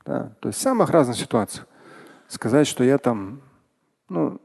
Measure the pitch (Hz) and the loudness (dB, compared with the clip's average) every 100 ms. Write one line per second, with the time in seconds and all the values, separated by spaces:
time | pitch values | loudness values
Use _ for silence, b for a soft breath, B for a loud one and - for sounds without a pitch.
0 | - - - - - - 269 240 160 165 | -8 -8 -8 -10 -8 -4 0 2 4 4
1 | 127 110 151 117 101 - - B B B | 4 0 -2 -2 -2 -8 -18 B B B
2 | B B B - 110 135 143 - 127 139 | B B B -8 0 2 2 2 2 2
3 | 123 110 98 139 - _ _ _ _ _ | 0 -2 -6 -14 -20 _ _ _ _ _
4 | - 175 151 - | -8 -4 -4 -6